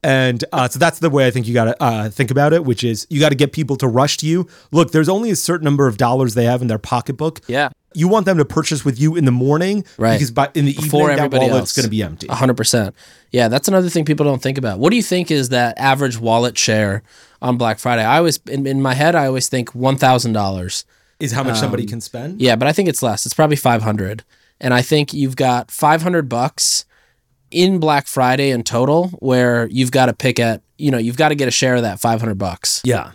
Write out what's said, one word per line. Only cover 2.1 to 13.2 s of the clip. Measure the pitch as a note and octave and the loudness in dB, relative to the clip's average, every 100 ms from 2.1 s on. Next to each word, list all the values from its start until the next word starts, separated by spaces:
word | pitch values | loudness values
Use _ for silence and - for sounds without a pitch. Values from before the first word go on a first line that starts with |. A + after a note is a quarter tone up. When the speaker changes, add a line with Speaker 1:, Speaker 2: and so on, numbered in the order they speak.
| G#2+ B2+ | -4 -2
Speaker 1:
about | C3 C#3+ | 2 4
it, | E3 | 2
which | D3 A2+ | 2 -2
is | B2 A2 - | -2 -4 -4
you | D3 | 0
gotta | D#3 | 0
get | C#3 C#3+ | 2 0
people | - C#3 C3+ | 0 -4 -2
to | C3+ | 0
rush | A#2 C#3+ - | 2 0 0
to | D3+ | -2
you. | E3+ F3 - _ | -2 -2 -10 _
Look, | D3 E3+ | 0 2
there's | D#3 D#3 | 2 2
only | F#3+ A#3 | 0 0
a | F#3+ | -2
certain | - E3+ D#3 | -2 0 2
number | C#3+ C#3 | 2 2
of | G#2 | 2
dollars | B2 B2+ C3 | 2 2 0
they | A2+ | 2
have | A#2 B2 | 2 2
in | B2 | 0
their | A2 | -4
pocketbook. | - B2 - B2+ D#3 D#3 - | -2 -4 -4 -4 -6 -6 -6
Speaker 2:
Yeah. | B2 C#3+ - _ | -2 -2 -6 _
Speaker 1:
You | - E3+ | -2 2
want | A3 | 2
them | F#3 F#3 | 2 2
to | D3 | 2
purchase | - D#3 D3+ | 0 -2 -2
with | C#3+ A#2+ | -2 0
you | D3+ E3 | 0 2
in | C#3 | 2
the | |
morning | B2 C3 D3+ F3+ G3+ - - | 2 2 2 0 -2 -6 -2
Speaker 2:
Right. | A2+ | 0
Speaker 1:
because | A2+ C#3+ | 2 0
by, | A#2 C#3 | 0 -2
in | - | 0
the | C#3+ | -2
Speaker 2:
Before | C#3 D3+ D3 D3+ | -2 0 2 2
Speaker 1:
evening, | C#3+ | 2
that | |
Speaker 2:
everybody | C#3+ C3 C3 | 0 2 2
Speaker 1:
wallet's | C3 A2+ - | 2 -2 -2
Speaker 2:
else. | |
Speaker 1:
gonna | A#2+ | -2
be | G#2+ | -2
empty. | F#2+ D#2 - | -4 -8 -8
Speaker 2:
A | |
hundred | - C3 A#2+ | 0 0 2
percent. | A2 B2 G2+ - - - | 0 0 -2 -6 -20 -20